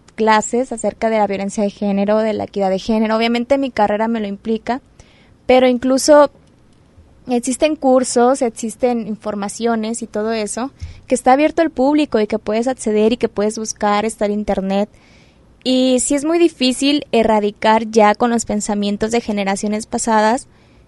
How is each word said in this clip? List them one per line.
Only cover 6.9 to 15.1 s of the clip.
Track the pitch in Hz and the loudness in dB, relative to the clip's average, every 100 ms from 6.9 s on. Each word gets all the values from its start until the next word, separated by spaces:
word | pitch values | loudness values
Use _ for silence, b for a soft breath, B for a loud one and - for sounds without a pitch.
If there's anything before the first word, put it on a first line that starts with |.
| _ - _ - | _ -20 _ -4
existen | 247 254 247 311 | -4 -2 0 0
cursos, | 311 269 254 254 247 240 269 | 0 2 2 2 2 2 2
existen | 240 - 226 - 247 240 220 | -2 -4 -10 -4 -2 -2 -6
informaciones | 214 214 208 202 - 226 226 214 233 | -8 -8 -6 -8 -4 -4 -2 -4 -8
y | 226 | -8
todo | 214 220 | -6 -4
eso | 226 208 - 262 - B B B | -4 -6 -6 -8 -10 B B B
que | 247 | 0
está | 262 | 4
abierto | 262 302 311 | 4 4 2
al | 330 | -2
público | 277 262 302 294 220 | 0 0 2 0 0
y | 214 | -2
que | 220 | -4
puedes | - 214 240 | -4 -4 -2
acceder | 254 226 214 214 | -4 -2 2 2
y | 247 | 0
que | 226 | -2
puedes | - 208 220 | -2 -4 -4
buscar, | 220 - 208 208 | -8 -4 0 0
está | 220 - 208 | -2 -2 -2
en | |
internet. | 208 208 196 190 196 208 b b | -2 -2 -2 -2 -2 -2 b b